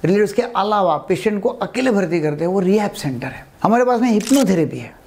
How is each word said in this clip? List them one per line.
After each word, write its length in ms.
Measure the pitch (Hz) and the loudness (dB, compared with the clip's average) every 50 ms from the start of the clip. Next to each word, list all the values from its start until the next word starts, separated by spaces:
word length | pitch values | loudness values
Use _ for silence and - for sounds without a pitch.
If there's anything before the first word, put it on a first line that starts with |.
| - | 2
relatives 280 | 156 190 208 208 202 202 | 2 2 2 2 0 0
के 100 | - 240 | -2 -4
अलावा 540 | 233 - - 190 208 214 208 190 180 151 | -2 -2 -2 -2 0 0 0 2 2 0
patient 460 | 147 - - 190 180 - 220 214 202 196 | -2 -2 -4 -4 -2 0 -2 -2 0 -2
को 60 | 240 | -4
अकेले 420 | 247 - 202 - - 247 262 262 | -4 -4 -8 -6 -4 -2 0 0
भर्ती 300 | 226 202 190 165 170 170 | 2 0 0 0 -2 0
करते 240 | 151 156 147 151 165 | 0 -2 -2 -2 -2
हैं, 80 | 175 185 | 0 0
वो 80 | 202 | 0
rehab 300 | 190 180 196 214 208 202 | 2 2 2 2 2 -2
center 360 | - - - 143 131 117 - | -6 -4 -6 -6 -4 -4 -8
है। 200 | - - - - - _ - - | -10 -10 -12 -18 -20 _ -2 0
हमारे 220 | 175 220 240 254 | 2 2 4 4
पास 160 | 247 247 233 | 2 2 2
में 100 | 240 247 | 2 2
hypnotherapy 680 | 226 208 196 - 262 277 269 185 190 170 160 131 - 123 | 2 0 2 2 2 4 4 4 2 2 0 -2 -4 -10
है, 160 | 117 - - - - | -12 -14 -18 -18 -4